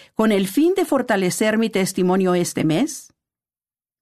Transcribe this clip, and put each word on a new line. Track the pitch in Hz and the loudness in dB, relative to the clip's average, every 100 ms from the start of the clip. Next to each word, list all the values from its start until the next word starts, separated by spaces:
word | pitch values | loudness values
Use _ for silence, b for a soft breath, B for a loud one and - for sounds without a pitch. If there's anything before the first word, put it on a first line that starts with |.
| B | B
con | - 220 | -2 0
el | 202 190 | 2 0
fin | - 330 392 | 2 2 2
de | 330 | 0
fortalecer | 277 247 202 180 180 214 220 | -2 0 0 0 0 0 0
mi | 226 | 0
testimonio | 190 185 - 180 190 185 180 | 0 -2 0 0 2 2 0
este | 175 - | -2 -2
mes? | 160 160 294 - - _ _ _ _ _ _ _ _ _ | 0 0 -2 -6 -18 _ _ _ _ _ _ _ _ _